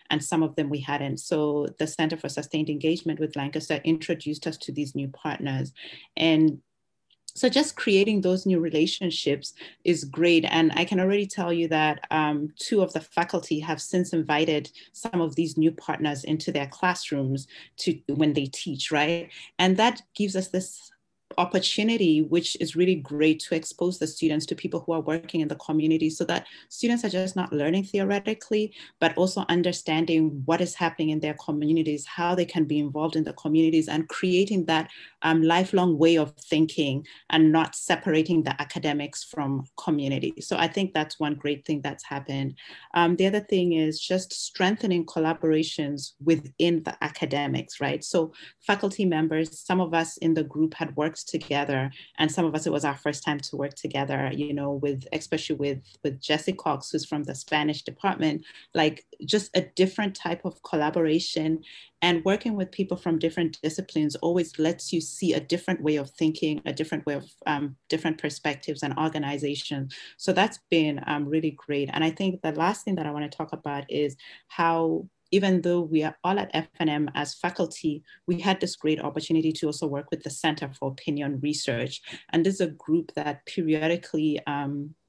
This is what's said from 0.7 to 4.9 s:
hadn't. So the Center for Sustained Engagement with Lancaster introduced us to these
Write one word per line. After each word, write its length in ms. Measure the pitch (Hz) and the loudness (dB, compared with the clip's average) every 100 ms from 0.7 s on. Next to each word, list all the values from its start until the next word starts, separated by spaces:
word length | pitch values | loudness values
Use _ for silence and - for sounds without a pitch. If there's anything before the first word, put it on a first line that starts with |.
| 143 | -4
hadn't. 400 | 135 143 139 131 | -4 -4 -4 -6
So 480 | - 156 151 147 147 - | -2 0 0 0 -2 -4
the 80 | 156 | -4
Center 320 | - 160 160 | 0 -2 -2
for 100 | 143 | -6
Sustained 400 | 143 151 156 156 | -8 -4 -2 -2
Engagement 500 | 147 160 170 165 151 | 0 0 0 -2 -2
with 160 | 151 | -2
Lancaster 460 | 147 143 151 156 147 | -2 -4 -4 -2 -2
introduced 640 | 160 160 156 165 151 151 165 | 0 0 0 -4 -4 -6 -6
us 120 | 160 | -8
to 140 | - | -8
these 220 | 143 139 | -6 -4